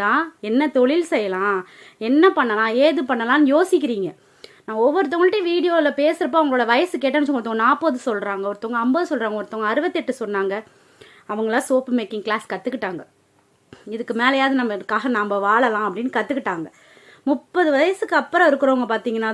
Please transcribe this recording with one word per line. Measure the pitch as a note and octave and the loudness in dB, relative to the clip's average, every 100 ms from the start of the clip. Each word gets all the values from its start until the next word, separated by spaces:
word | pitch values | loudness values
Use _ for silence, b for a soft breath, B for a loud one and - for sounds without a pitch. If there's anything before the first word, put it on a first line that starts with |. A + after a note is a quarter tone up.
தான் | G3+ C4+ E4 - G#3+ | 0 0 -2 -8 -2
என்ன | B3 D4 C4 | 2 2 4
தொழில் | B3+ E4 E4 | 4 2 0
செய்யலாம், | C#4 G3+ F#3 G3+ F#3 F3+ B B B A3+ | -2 0 -2 -2 -2 -6 B B B 0
என்ன | D4 F#4 F4 | 4 4 4
பண்ணலாம், | A#3+ G#3+ A3 A#3+ D4+ | 0 0 0 4 2
ஏது | D#4 C4 | 2 -2
பண்ணலாம்னு | A#3+ A#3 D4 C#4 D4 | -2 2 4 4 4
யோசிக்கிறீங்க. | F#4 E4+ C4+ G#3 E3+ - B B B B - | 4 2 0 -2 -4 -8 B B B B -10
நான் | A3 B3+ | 0 2
ஒவ்வொருத்தவங்கள்ட்டையும் | F4 C#4 E4+ F4+ G#4 F4 | 2 0 2 2 2 0
வீடியோல | F4 F4 E4+ D4 - | 0 2 2 0 2
பேசுறப்ப | D4+ D#4 D4+ D#4+ | 0 0 0 0
அவங்களோட | D4 B3+ A3+ | 2 0 2
வயசு | B3 F4+ C4+ | 2 2 -2
கேட்டேன்னு | C4+ D4 | -2 0
வச்சுக்கோங்க, | C#4+ C4 | 0 -2
ஒருத்தவங்க | A3+ A3 A#3 | -2 0 0
நாற்பது | D4+ D#4+ B3+ B3+ | 2 0 -2 -4
சொல்றாங்க, | G3+ G3+ G3 G3 | -4 -4 -4 -6
ஒருத்தவங்க | G3+ A3+ A#3+ B3 | -6 -6 -2 0
ஐம்பது | D#4 F4 | 0 0
சொல்றாங்க, | C4 A3 G#3+ | -2 -4 -4
ஒருத்தவங்க | G3+ A3 G#3+ | -8 -6 -2
அறுபத்தெட்டு | A#3+ F4+ E4 B3+ B3 | 0 0 -4 -6 -6
சொன்னாங்க. | G#3 G3+ G3 G#3 - b b b b b - | -6 -4 -2 -4 -8 b b b b b -10
அவங்களா | G#3+ A3 A#3+ B3 | -4 -2 -2 0
சோப்பு | C4 C4 B3 | -2 0 -4
மேக்கிங் | G3+ G#3+ G#3+ | -4 -6 -4
கிளாஸ் | G#3+ - | -4 -4
கத்துக்கிட்டாங்க. | F#3 B3+ B3 F#3+ E3+ - _ _ _ _ _ _ - G#3 A3 | -8 -6 -6 -6 -8 -14 _ _ _ _ _ _ -20 -12 -10
இதுக்கு | A#3+ A3 | -6 -2
மேலேயாவது | B3+ C4+ C4+ C4+ | 0 2 2 0
நம்மளுக்காக | A#3 G3 E3+ A3 B3+ A3+ | -2 -4 -4 -4 0 -2
நாம | G#3 G3+ | 0 0
வாழலாம் | G3+ A3+ B3 G#3+ G#3 | 2 4 2 0 -4
அப்படின்னு | F#3 B3 A#3 | -4 -4 -4
கத்துக்கிட்டாங்க. | G#3+ C#4 G#3 E3 D3+ b b b b b C4+ | -4 -4 -4 -6 -8 b b b b b -4
முப்பது | C#4+ _ F4+ D#4 C#4 | -4 _ 0 2 4
வயசுக்கு | E4+ F#4+ A4+ D#4 | 2 0 0 0
அப்புறம் | - E4+ E4 | 0 2 4
இருக்கிறவங்க | C#4 C4+ B3+ A3+ | 4 2 2 0
பாத்தீங்கன்னா | A3+ B3 A3+ A3 | -2 -2 -2 -2